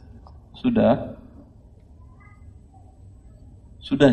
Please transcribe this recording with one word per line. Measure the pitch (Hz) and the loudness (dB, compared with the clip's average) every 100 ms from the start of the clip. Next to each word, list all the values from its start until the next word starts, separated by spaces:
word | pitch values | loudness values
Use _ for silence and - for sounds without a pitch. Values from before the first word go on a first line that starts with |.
| - - - - - - | -20 -20 -20 -20 -20 -6
Sudah? | 127 110 107 131 - - - - - - - - - - - - - - - - - - - - - - - - - - - - | -2 0 0 0 -6 -16 -20 -20 -20 -20 -20 -20 -20 -20 -20 -20 -20 -20 -20 -20 -20 -20 -20 -20 -20 -20 -20 -20 -20 -20 -20 -20
Sudah, | - 135 139 | -8 2 4